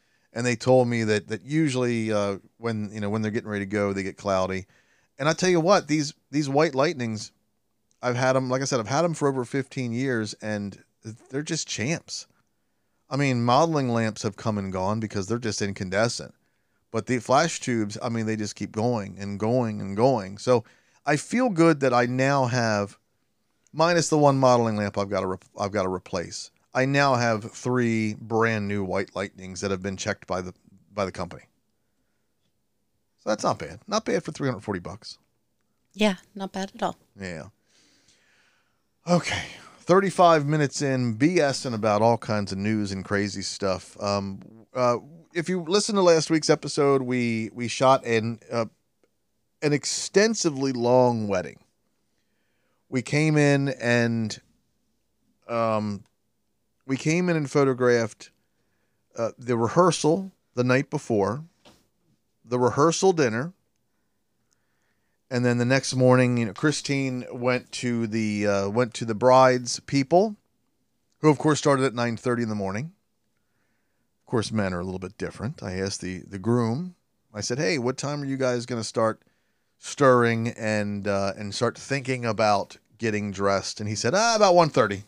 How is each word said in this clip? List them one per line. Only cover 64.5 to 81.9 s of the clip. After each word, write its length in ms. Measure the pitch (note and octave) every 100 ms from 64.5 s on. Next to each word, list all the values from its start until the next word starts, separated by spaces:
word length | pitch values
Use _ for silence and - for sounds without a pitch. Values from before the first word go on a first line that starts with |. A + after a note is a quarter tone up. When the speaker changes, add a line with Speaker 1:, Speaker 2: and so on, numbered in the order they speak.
| _ _ _ _ _ _ _ _
Speaker 1:
and 140 | B2
then 140 | B2 A#2+
the 60 |
next 320 | A#2+ C3+ - C3
morning, 400 | B2+ B2+ B2 A#2+
you 100 | A2
know, 60 |
Christine 720 | - D#3 C#3+ - C#3 C3+ B2+ -
went 400 | B2 B2 B2 -
to 340 | - B2 A#2 A2+
the, 400 | A2+ G#2+ G#2 G2+
uh, 220 | G2 G2
went 260 | A2 A#2+
to 100 | -
the 120 | A#2 G2+
bride's 640 | B2+ B2+ C3 B2+ A#2+ -
people, 560 | - C#3 C3+ E3+ A3 G#3 _ _ _ _ _ _ _ _
who 100 | D#3
of 100 | C#3+
course 200 | D#3 C#3+
started 260 | D3+ C3+
at 100 | C3
nine 220 | A#2 A#2+ A2+
thirty 280 | B2+ A#2+
in 60 | A2+
the 40 |
morning. 380 | G#2+ F#2+ G#2 D#3+ - _ _ _ _ _ _ _ _ _ _ _ _
Of 80 | _
course, 220 | A#2+ G2+
men 200 | A2 G2
are 80 | F2
a 40 |
little 140 | F#2 F#2
bit 200 | F2+ -
different. 440 | F2 - G#2 -
I 120 | G2+
asked 260 | F#2 G2 -
the, 200 | F2+ F#2
the 180 | - G2
groom, 560 | G#2+ A#2+ A2+ B2+ F3+ - _ _ _
I 80 | G#2+
said, 180 | - B2
"Hey, 200 | E3+ D3+
what 180 | B2 C3
time 260 | C#3+ D3
are 40 | C#3
you 100 | C3+
guys 300 | B2+ B2 A#2+
gonna 180 | A#2
start 380 | A2 - A2 G#2+ _ _ _ _ _ _
stirring 720 | - - C#3 B2 A#2 A2+ A#2
and, 600 | - A2 G#2+ G#2 G2+ G2+
uh, 240 | G2 G2 G2+
and 180 | G#2
start 240 | - A#2+ -
thinking 460 | -